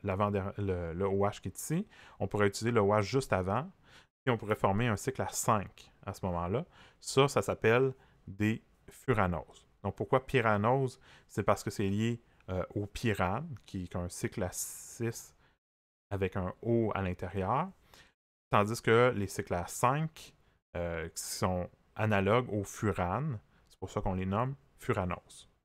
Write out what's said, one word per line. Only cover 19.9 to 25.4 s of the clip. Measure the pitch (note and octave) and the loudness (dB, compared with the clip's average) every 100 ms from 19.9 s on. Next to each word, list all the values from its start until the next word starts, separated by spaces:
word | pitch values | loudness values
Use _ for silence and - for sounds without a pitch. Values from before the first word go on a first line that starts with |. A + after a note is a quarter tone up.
| C#3+ D#3+ - - - _ _ _ F2 | 2 -2 -6 -20 -20 _ _ _ -6
euh, | E2+ E2+ E2+ | -4 -4 -8
qui | - | -8
sont | - - G2+ F#2 - _ _ - | -10 -2 0 0 -4 _ _ -2
analogues | G#2+ G2+ F#2+ A#2 B2 | 2 4 4 4 2
au | G#2 | -4
furane, | G2 - G#2+ F#2 F2 G#2 D#3 A2 - _ _ | -4 -2 -2 0 0 -2 -4 -6 -10 _ _
c'est | _ | _
pour | F#2+ | -8
ça | G#2+ | -4
qu'on | G2+ | -2
les | F#2 F#2 | -2 0
nomme | G2+ C3 C#3 _ - | 0 -2 -6 _ -6
furanoses. | - G#2+ F2+ F2 - - | -2 -2 -2 -6 -10 -20